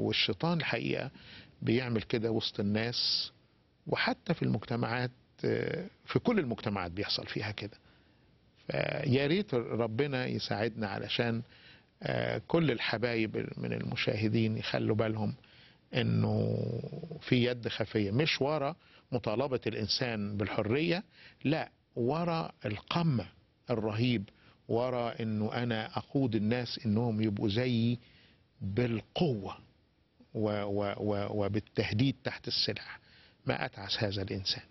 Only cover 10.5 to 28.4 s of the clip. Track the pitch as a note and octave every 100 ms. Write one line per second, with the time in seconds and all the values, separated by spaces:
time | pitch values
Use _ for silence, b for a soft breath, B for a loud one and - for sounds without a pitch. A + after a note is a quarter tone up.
10.5 | G#2+ A#2 A#2 G#2 G#2+ A2 - A#2+ A#2 A#2+
11.5 | B B B B _ - - A#2+ A#2+ -
12.5 | E3 D#3+ A#2 - A2+ A#2+ A#2 A2 A2+ -
13.5 | - B2 A2+ B2 B2 - A#2 A2 A#2 A2
14.5 | A2 G#2+ C3 A2+ G#2+ A2 G#2+ G#2+ B2+ B
15.5 | B B B _ - A#2 A2 G#2+ G#2+ A2
16.5 | A2 - - - - - - - B2+ A#2+
17.5 | B2 A2+ - G#2+ A2+ G2+ A2+ D#3 - C3+
18.5 | D3+ C#3 E3+ b b _ B2 - A2 C#3+
19.5 | B2 - A2+ G#2+ - B2+ A2 G2+ G2+ G2+
20.5 | - G2+ C3 E3+ E3+ - B B B B2+
21.5 | D#3 A#2+ - _ - A#2+ D#3 F3 D#3+ E3
22.5 | - - G2+ - E3+ E3 B2 G2 - _
23.5 | _ - A#2 G#2+ G#2+ B2 A#2 G2+ b b
24.5 | b - A2+ B2+ B2 A#2 - A2+ G#2+ G#2+
25.5 | - A#2+ A2 A2+ - - C#3+ C3 G#2+ G#2
26.5 | B2 A#2+ - A2+ G#2 A#2+ G#2+ A2 G2+ A2
27.5 | G2+ B2+ A#2 A#2 A#2+ b b b b